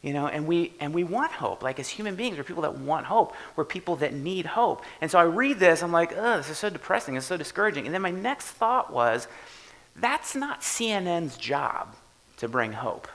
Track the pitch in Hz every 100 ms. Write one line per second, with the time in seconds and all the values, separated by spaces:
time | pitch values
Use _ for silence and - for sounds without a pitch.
0 | 143 143 143 151 156 170 170 - 147 170
1 | 175 214 311 - 107 95 131 135 135 -
2 | 208 185 240 165 135 170 151 135 135 156
3 | - 214 - - - - 151 185 175 160
4 | 143 139 147 190 175 220 233 - - -
5 | 160 185 170 170 269 240 180 165 175 170
6 | 170 180 226 214 139 156 208 175 - 190
7 | - 131 131 180 151 - 214 143 117 180
8 | 190 180 220 285 - - 220 254 - 127
9 | 120 117 123 - - - - - - -
10 | 233 285 - 277 285 269 - - 226 208
11 | 180 170 156 - 117 139 139 - - -
12 | - _ _ - 117 123 110 107 117 -
13 | -